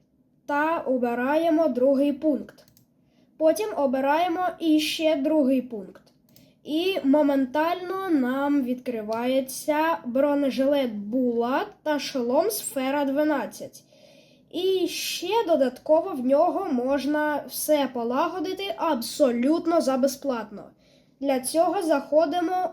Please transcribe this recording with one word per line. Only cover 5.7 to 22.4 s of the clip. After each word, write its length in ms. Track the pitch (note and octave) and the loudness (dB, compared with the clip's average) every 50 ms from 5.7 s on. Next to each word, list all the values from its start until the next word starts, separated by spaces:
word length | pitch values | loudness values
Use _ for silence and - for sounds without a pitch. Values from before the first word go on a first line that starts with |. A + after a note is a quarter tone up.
| A#3 G#3 F#3 F3+ - - _ _ _ _ _ _ _ - - _ _ _ _ | -10 -12 -12 -14 -18 -20 _ _ _ _ _ _ _ -20 -20 _ _ _ _
І 340 | - D4 D#4+ F4 F#4 G4 F4+ - | -4 -4 -2 0 0 -2 0 2
моментально 1040 | C#4 C4+ D4+ D4+ C#4+ C#4 C#4 C4+ B3+ - D4+ D#4 E4 F4+ F4+ F4+ F4 F#4+ F#4+ F#4+ F#4+ | 4 4 6 4 4 4 2 0 0 0 0 0 0 0 -2 -4 -6 -6 -6 -2 0
нам 520 | E4 C#4 B3 A#3+ B3+ C#4 C#4 C#4+ C#4+ C#4+ B3+ | 0 2 2 0 0 -2 0 0 0 0 0
відкривається 1300 | A#3+ B3+ B3 - - A#3+ A3 G#3 G#3 A3 A#3 A#3+ B3 C4 C4+ C4 C4 - - - - D4 D4+ D#4+ E4 E4 D#4+ - | -2 -4 -6 -6 -8 -6 -6 -6 -4 -4 -4 -2 0 0 0 -2 -2 -10 -8 -4 -2 0 2 2 0 0 -2 -4
бронежилет 880 | B3+ A3+ C4 C#4 D4 C#4+ C#4+ C#4+ C4+ A3 A3 C4+ C4+ D4 C#4+ C4+ A#3+ G#3+ | -4 0 2 2 2 2 2 0 0 0 0 2 2 2 2 0 -2 -4
Булат 720 | G#3 G3+ G#3 A3 C4 B3+ B3 A#3 A#3 A#3 A#3+ C4 D#4 G4+ G4 - _ _ | -6 -8 -4 -2 0 0 2 0 0 0 0 0 -2 -2 -4 -10 _ _
та 160 | D4+ D4+ C#4+ | -2 -2 -2
шолом 500 | C#4+ - - C4+ A#3+ A#3+ B3 D4 F4 G#4+ | -2 -4 -4 -4 -2 0 2 2 2 2
Сфера 560 | A4 - - - - C#4 C4 C4 C#4 D4 C#4+ | -2 -4 -8 -6 -6 -4 -2 -2 0 0 0
дванадцять. 800 | C4+ C4+ C#4+ D4+ D4+ D4+ C4 A3 - - - F3+ - - - - _ _ _ - - - - - - _ _ _ _ | 0 0 0 0 0 0 -2 -2 -6 -10 -14 -16 -16 -16 -20 -20 _ _ _ -20 -20 -20 -20 -20 -20 _ _ _ _
І 360 | - D#4 F#4 F#4+ F#4+ F#4 F4 - | -8 -4 0 0 0 0 0 -2
ще 580 | - - - - - - - F4+ G4+ A#4 A4 E4 | -4 -6 -8 -6 -6 -6 -4 -2 0 0 2 2
додатково 600 | E4 C#4+ C4+ B3+ B3+ - - - D#4 D#4+ E4 F#4+ | 2 2 2 0 0 -6 0 2 2 2 2 0
в 160 | F4+ C4+ A#3+ | -6 -4 0
нього 400 | B3+ C4+ C#4+ E4 F4+ C#4 E4+ G4 F#4 | 2 4 4 4 4 2 -2 -2 -2
можна 720 | C#4+ A#3+ A#3+ C4 C#4 C#4+ B3 C#4 D4 D4+ D4+ D4+ D4 C#4 - B3+ | -2 -2 0 0 0 0 0 0 0 0 0 0 -2 -4 -6 -8
все 420 | - - - - D4+ D4 C#4 B3+ B3+ | -10 -8 0 2 2 2 2 -2 -2
полагодити 840 | B3 A#3 A#3 A#3+ C4+ E4 E4 E4 F#4 D4+ F#4 F#4 - G4 G4 - - | -4 -4 -2 0 0 0 0 -2 -4 -6 -6 -6 -6 -6 -6 -4 -4
абсолютно 1040 | - E4 D4+ A#3 A#3 - - - D4 B3+ A#3+ A#3+ A#3+ C#4 D#4+ E4+ E4+ E4 F4 E4 | -2 -2 -2 -2 -4 -8 2 2 2 4 4 2 2 2 2 2 0 2 2 2
за 160 | B3+ B3 C4 C4 | 2 2 0 2
безплатно. 680 | B3 C#4 B3+ - - C#4 B3+ A3+ G#3+ G#3 G#3+ F#3+ - - - _ _ _ _ _ _ _ _ _ | 0 0 0 -2 -6 -4 -4 -4 -6 -10 -12 -16 -18 -18 -20 _ _ _ _ _ _ _ _ _
Для 200 | C4+ C#4 C4+ B3+ | -2 -2 -2 -2
цього 440 | B3 - - D#4 E4+ F4+ E4 G4+ F4 | -2 -2 0 2 2 2 2 -2 0
заходимо 840 | D#4 E4 C#4+ - - C#4+ D4+ E4 D4+ D4+ F4 | 0 0 0 0 2 2 2 4 4 0 -2